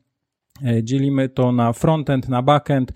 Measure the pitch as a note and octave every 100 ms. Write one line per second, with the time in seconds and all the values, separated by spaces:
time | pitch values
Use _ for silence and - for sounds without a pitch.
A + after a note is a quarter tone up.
0 | _ _ _ _ _ - C3+ A2+ A2+ C3+
1 | C#3 C#3 C3 C3 B2 B2 A#2 A#2 D#3+ D#3+
2 | C#3+ C3+ B2+ B2+ C3 D3 - C#3 B2+